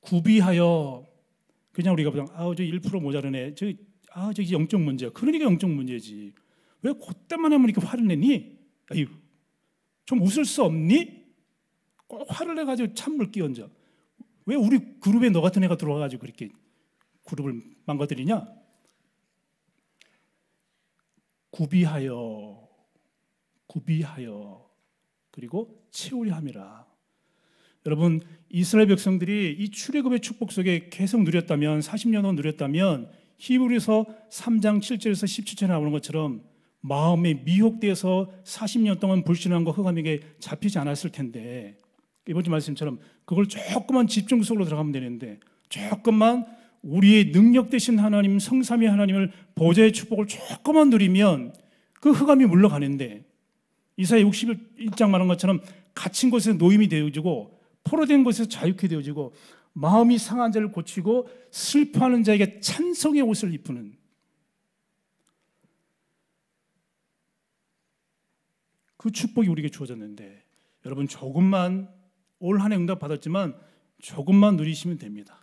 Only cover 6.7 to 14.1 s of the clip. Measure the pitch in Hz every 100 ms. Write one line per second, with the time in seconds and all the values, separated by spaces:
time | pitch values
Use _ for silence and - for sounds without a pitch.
6.7 | _ 247 285 - 180 _ 330 320 294 247
7.7 | - - 247 220 160 214 247 - - _
8.7 | _ _ - 135 - _ _ _ _ _
9.7 | _ _ _ - 254 185 226 285 - 202
10.7 | 160 156 269 349 - _ _ _ _ _
11.7 | _ _ _ _ 226 294 - 339 320 294
12.7 | 254 233 - - 302 214 208 156 120 101
13.7 | _ _ _ _